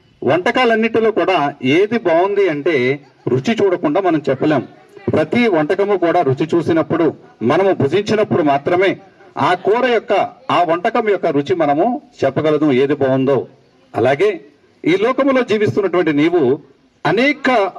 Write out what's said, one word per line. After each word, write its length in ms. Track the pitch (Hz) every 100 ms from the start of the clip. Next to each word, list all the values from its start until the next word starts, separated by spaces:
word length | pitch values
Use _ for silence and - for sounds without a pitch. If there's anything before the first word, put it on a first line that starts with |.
| _ _
వంటకాలన్నిటిలో 880 | - - 208 240 240 220 226 226 220
కూడా 420 | 208 165 180 143 135
ఏది 360 | 127 160 208 233
బాగుంది 500 | 175 165 196 202 190
అంటే 500 | 147 143 151 127 143 - _ -
రుచి 260 | 127 180 220
చూడకుండా 380 | 202 175 160 147
మనం 200 | 180 156 139
చెప్పలేం. 340 | 135 156 143 - - - - -
ప్రతి 340 | 147 156 233 240
వంటకము 500 | 160 151 190 202 202
కూడా 240 | 170 175
రుచి 260 | 143 131 156 170
చూసినప్పుడు, 580 | 165 165 156 165 - - - -
మనము 300 | 110 160 196
భుజించినప్పుడు 720 | 180 139 180 208 214 196 -
మాత్రమే 540 | 151 139 143 180 190 - - _ - -
ఆ 160 | -
కూర 340 | 180 185 226 247
యొక్క, 260 | 226 - 196 110 - -
ఆ 120 | 143
వంటకం 460 | 175 170 226 240 220
యొక్క 160 | 185 175
రుచి 300 | 143 143 175
మనము 460 | 151 143 220 285 - - 139
చెప్పగలదు 460 | 131 156 151 151
ఏది 240 | 127 139 143
బాగుందో. 520 | 131 131 131 131 92 - _ _ _ 101
అలాగే 460 | 120 143 208 180 - _ _ _ -
ఈ 100 | 190
లోకములో 400 | 226 254 277 262
జీవిస్తున్నటువంటి 720 | 240 208 202 - 190 175 160
నీవు 460 | 143 160 175 127 151 - _ _ _ 147
అనేక 640 | 190 269 294 269 240 190